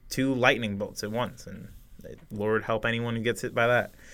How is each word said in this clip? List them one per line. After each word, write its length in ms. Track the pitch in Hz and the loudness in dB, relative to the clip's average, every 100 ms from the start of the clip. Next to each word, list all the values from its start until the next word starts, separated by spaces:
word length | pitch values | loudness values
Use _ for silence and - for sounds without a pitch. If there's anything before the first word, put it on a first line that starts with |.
| - | -6
two 260 | - 135 | -2 0
lightning 440 | 127 127 120 110 98 | 6 6 6 0 -2
bolts 260 | 104 - | -4 -4
at 80 | 104 | -4
once, 340 | 113 120 - - | -2 -4 -6 -14
and 220 | 98 - - - - - - - | -14 -14 -18 -20 -18 -16 -16 -12
Lord 340 | 104 107 110 | -2 2 2
help 220 | 104 110 117 | 2 0 0
anyone 280 | 117 117 | 0 -2
who 60 | 117 | 0
gets 200 | 113 110 | 0 -2
hit 120 | 120 | -2
by 120 | 117 117 | 2 4
that. 280 | 120 98 - - | 4 2 -8 -20